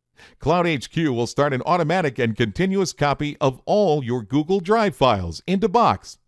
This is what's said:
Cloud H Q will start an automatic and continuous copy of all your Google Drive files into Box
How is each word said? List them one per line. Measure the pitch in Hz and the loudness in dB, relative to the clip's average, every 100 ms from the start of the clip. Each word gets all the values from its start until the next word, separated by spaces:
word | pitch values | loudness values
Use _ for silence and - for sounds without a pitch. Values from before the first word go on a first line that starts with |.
| _ _ - _ | _ _ -20 _
Cloud | 131 175 170 | 0 2 2
H | 143 - | -2 -4
Q | 160 156 | -4 -2
will | 120 117 | -2 -2
start | - 143 | 0 0
an | 127 - | 0 0
automatic | 175 151 185 151 120 | 0 2 0 -2 -2
and | 117 107 | -2 0
continuous | 117 98 190 190 180 | -2 0 -2 0 -2
copy | - 143 135 147 - | -2 -2 -2 -4 -2
of | 135 127 - | -2 -2 -2
all | 202 196 147 | 2 2 0
your | 120 123 | 0 -4
Google | 104 143 156 196 | 0 -2 0 -2
Drive | 175 220 208 - | 2 2 2 2
files | 131 101 87 82 - | 2 2 -2 -8 -4
into | 190 214 | -2 2
Box | 226 190 98 - - | 4 2 2 -6 -20